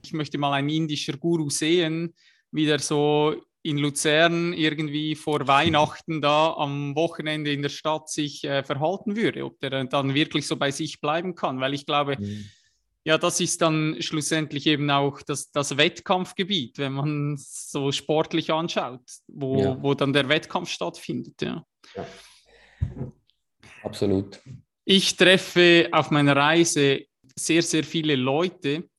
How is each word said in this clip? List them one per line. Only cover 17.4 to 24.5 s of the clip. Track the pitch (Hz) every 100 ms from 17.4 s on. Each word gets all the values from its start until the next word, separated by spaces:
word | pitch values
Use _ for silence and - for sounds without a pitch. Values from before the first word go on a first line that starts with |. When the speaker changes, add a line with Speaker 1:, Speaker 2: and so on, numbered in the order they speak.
| - - - 147 139
Speaker 1:
sportlich | - - 156 160 165 156
anschaut, | 160 170 208 139 127 - - -
wo, | - 135 135
Speaker 2:
Ja. | 135 131
Speaker 1:
wo | 139
dann | 139 139
der | 139 131
Wettkampf | 151 147 185 175
stattfindet, | - 175 - - - - -
ja. | 62 165 - _ -
Speaker 2:
Ja. | 98 - - - - _ _ _ _ - - - _ _ _ _ _ - -
Absolut. | - - 101 95 98 - -